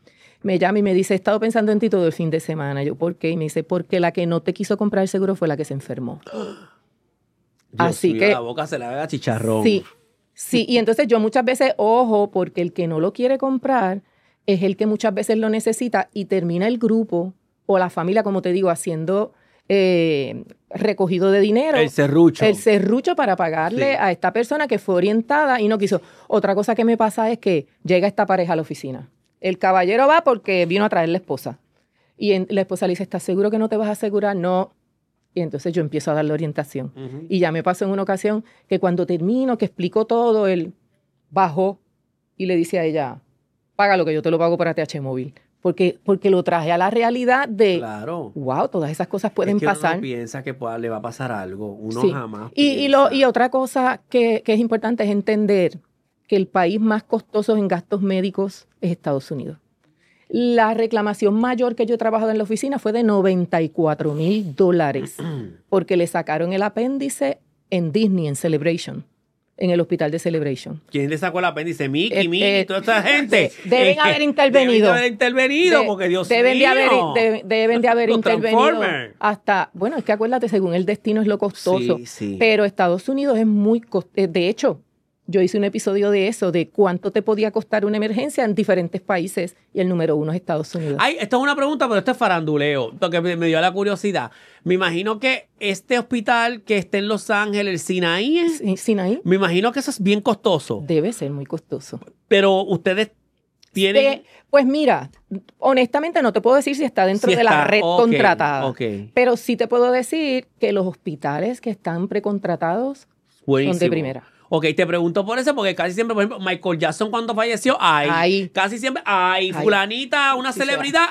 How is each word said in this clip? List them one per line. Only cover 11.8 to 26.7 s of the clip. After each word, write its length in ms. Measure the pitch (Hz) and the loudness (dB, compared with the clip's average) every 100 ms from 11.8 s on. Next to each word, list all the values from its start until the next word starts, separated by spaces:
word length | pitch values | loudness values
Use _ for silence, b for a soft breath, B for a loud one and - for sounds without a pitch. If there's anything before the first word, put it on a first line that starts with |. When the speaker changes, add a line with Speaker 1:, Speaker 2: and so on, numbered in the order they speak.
| 208 233 240 214 202 | 2 4 4 2 0
Speaker 1:
porque 300 | 196 175 - | -2 -4 -4
el 100 | 175 | -4
que 140 | 185 170 | -4 -2
no 120 | 156 | 0
lo 120 | 175 | -2
quiere 240 | 208 247 269 | 0 -2 0
comprar 640 | 269 262 269 262 190 196 - _ _ _ - | -2 -2 0 0 0 -2 -10 _ _ _ -2
es 180 | 190 | 0
el 140 | 196 196 | 0 0
que 80 | 214 | -2
muchas 280 | 208 220 | 0 0
veces 240 | 202 214 220 | -2 0 0
lo 120 | 220 | 0
necesita 600 | 220 226 226 247 196 - | 0 -2 -2 -2 -2 -2
y 120 | 208 190 | -6 -2
termina 420 | 190 175 175 214 | -2 0 0 0
el 100 | 247 | 0
grupo 560 | 226 226 220 170 185 - _ _ - | 2 2 0 -2 -4 -10 _ _ 0
o 120 | 190 | 0
la 100 | 180 | 0
familia, 340 | 180 170 214 | -2 0 0
como 180 | 208 190 | 0 -2
te 120 | 185 | 0
digo, 160 | 180 185 | 0 0
haciendo, 640 | 165 185 160 160 196 214 b b b - | 0 -4 -4 -2 -2 -2 b b b -2
eh, 800 | 196 185 175 165 147 127 120 - - _ | 2 4 4 2 0 -2 -8 -14 -20 _
recogido 640 | 196 220 196 185 180 190 | -4 -2 0 0 2 2
de 80 | 202 | 4
dinero. 360 | 202 220 311 285 | 4 2 2 2
Speaker 2:
El 100 | 156 | 2
serrucho. 560 | 151 143 147 170 156 220 | 2 2 6 6 6 2
Speaker 1:
El 100 | 202 | 2
serrucho 600 | 220 202 190 240 349 349 | 2 2 2 0 0 0
para 200 | 247 185 | 0 0
pagarle 580 | 165 160 165 233 277 | -2 -2 -2 0 0
Speaker 2:
Sí. 40 | 262 | 0
Speaker 1:
a 120 | 196 | 0
esta 200 | 170 185 | 0 0
persona 360 | 220 233 302 294 | 0 -2 -2 -2
que 100 | 208 | -2
fue 160 | - 180 | 0 0
orientada 640 | 196 220 226 294 294 247 | 2 0 0 0 2 2
y 80 | 208 | 0
no 100 | 220 | 0
quiso. 240 | 196 185 B B B | 0 -2 B B B
Otra 260 | 214 202 196 | 0 2 0
cosa 200 | 208 | 0